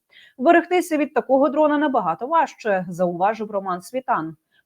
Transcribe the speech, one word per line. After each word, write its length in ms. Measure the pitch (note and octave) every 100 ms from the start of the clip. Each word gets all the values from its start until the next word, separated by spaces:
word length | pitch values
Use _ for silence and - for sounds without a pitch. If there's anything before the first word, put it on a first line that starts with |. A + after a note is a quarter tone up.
| _ _ - -
«Берегтися 580 | C4 E4+ E4 F4+ E4 D4+
від 180 | D4
такого 340 | A#3+ A3+ C4 C#4+
дрона 300 | D4 D4+ D4
набагато 480 | D4+ B3+ F3+ E3+ B3
важче», 600 | E4 C4+ - A3+ F#3+ F#3
зауважив 640 | E3+ F3+ E3+ G3 A3 G#3+
Роман 320 | G3+ F#3+ F3+
Світан. 540 | - C4 - G#3 D#3+ D#3+ _ _